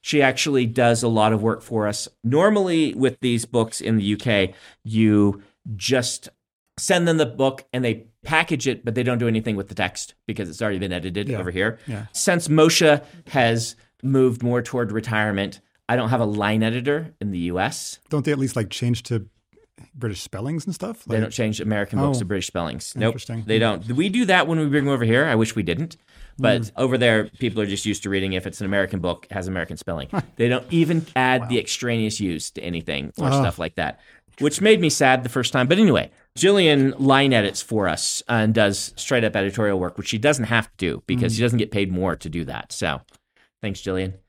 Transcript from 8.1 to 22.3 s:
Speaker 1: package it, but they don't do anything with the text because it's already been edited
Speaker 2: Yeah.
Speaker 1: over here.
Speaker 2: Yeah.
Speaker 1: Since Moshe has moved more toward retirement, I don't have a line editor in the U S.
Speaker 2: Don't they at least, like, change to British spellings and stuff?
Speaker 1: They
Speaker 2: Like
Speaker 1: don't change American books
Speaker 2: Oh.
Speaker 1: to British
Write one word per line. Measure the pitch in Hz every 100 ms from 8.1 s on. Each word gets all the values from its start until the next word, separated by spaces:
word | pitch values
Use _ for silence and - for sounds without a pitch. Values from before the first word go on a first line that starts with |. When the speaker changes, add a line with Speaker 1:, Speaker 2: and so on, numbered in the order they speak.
| _
Speaker 1:
package | - 156 170 147 135
it, | 120
but | -
they | 113
don't | 123 120
do | 120
anything | 110 110 104
with | 95
the |
text | - 90 - - _ -
because | 107 92
it's | 76
already | 110 95
been | 95
edited | 90 87 90 104
Speaker 2:
Yeah. | 113
Speaker 1:
over | 90
here. | 90 104 110 -
Speaker 2:
Yeah. | 110 107
Speaker 1:
Since | - - 175 160
Moshe | 156 160 - 160 147 - - -
has | 143 117 117 117 - _ _
moved | 131 135 131 117
more | 120 123
toward | 120 127 117
retirement, | 107 110 110 107 98 101 - _ _ -
I | 123
don't | 113
have | 123
a |
line | 110 104 104 110
editor | 110 117 123 147 160 -
in | 104
the | 92
U | 85 87
S. | 107 - - - _
Speaker 2:
Don't | 151
they | 135
at | 143
least, | 131 123
like, | 98
change | - 120 120
to | - 117 95 _ _ _ _ _ -
British | 143 117 95
spellings | - - 120 160
and | 175
stuff? | 175 196 226
Speaker 1:
They | - 110
Speaker 2:
Like |
Speaker 1:
don't | 110
change | - 110 107
American | 110 107 101 104
books | 143 131
Speaker 2:
Oh. |
Speaker 1:
to |
British | 95